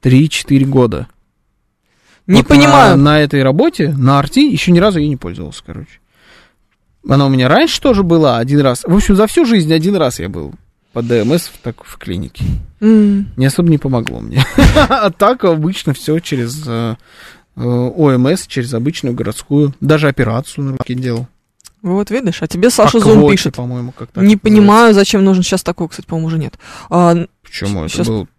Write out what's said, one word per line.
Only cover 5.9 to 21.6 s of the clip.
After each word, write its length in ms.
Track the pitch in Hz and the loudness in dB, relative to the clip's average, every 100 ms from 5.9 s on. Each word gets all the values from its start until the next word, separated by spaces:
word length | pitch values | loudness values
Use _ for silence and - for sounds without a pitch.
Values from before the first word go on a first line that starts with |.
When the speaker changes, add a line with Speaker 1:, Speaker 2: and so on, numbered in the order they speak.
| _ _ _ _ _ _ _ _ _ _ _ - | _ _ _ _ _ _ _ _ _ _ _ 0
Speaker 1:
Она 180 | 135 139 | 2 2
у 40 | |
меня 180 | 131 127 | 2 2
раньше 340 | 185 330 - | 2 2 0
тоже 220 | 285 208 | 0 0
была 340 | 185 170 151 117 | 2 2 2 0
один 220 | 123 147 | 0 0
раз. 220 | 135 123 | 2 -2
В 120 | - 185 | 0 0
общем, 200 | - 196 | 2 2
за 120 | 214 | 2
всю 180 | - 277 | 2 2
жизнь 280 | 226 156 | 2 2
один 220 | 160 165 202 | 0 0 -2
раз 240 | 139 - | -2 -4
я 100 | 87 | -10
был 240 | 87 73 - _ _ _ | -10 -14 -16 _ _ _
по 80 | 117 | -10
Д 180 | 117 120 | -2 -2
М 100 | 110 | 0
С 140 | 170 - | -2 -4
в, 100 | - | -14
так, 220 | - 113 | -14 -14
в 140 | - - | -20 -20
клинике. 460 | - 90 71 - - - - _ | -12 -10 -10 -8 -6 -6 -10 _
Speaker 2:
М. 520 | 214 220 208 202 202 - | 2 4 2 0 -4 -2
Speaker 1:
Не 80 | 131 | -2
особо 240 | - 175 | 0 0
не 80 | 151 | 0
помогло 420 | 143 123 - 60 | 0 -4 -6 -10
мне. 240 | 113 - 135 - | -6 -4 -2 4
<laughs> 200 | - 302 285 | 4 4 2
А 200 | 254 214 | 0 -2
так 320 | - 208 254 190 | 0 0 2 0
обычно 480 | 160 156 190 - | 0 -2 -4 -6
всё 260 | 135 - 156 | -6 -4 -4
через, 440 | - 139 117 143 147 | -4 -6 -6 -8 -8
э, 280 | 117 117 110 _ _ - - _ - | -6 -6 -8 _ _ -20 -20 _ -8
э, 60 | |
О 480 | 120 123 123 175 151 | -4 -2 -2 0 2
М 160 | 127 127 | 2 0
С, 180 | 185 - | -2 -4
через 260 | - 123 | -8 -6
обычную 420 | 120 127 170 131 123 | -4 -6 -6 -8 -6
городскую. 580 | - 107 - 143 143 - | -8 -8 -4 -2 -2 -2
Даже 260 | - 156 151 | 0 0 0
операцию 580 | 135 117 113 139 - 139 | -2 -2 -4 -8 -10 -8
на 60 | 131 | -8
руке 160 | - 127 | -8 -8
делал. 320 | 131 117 123 _ _ _ | -6 -8 -8 _ _ _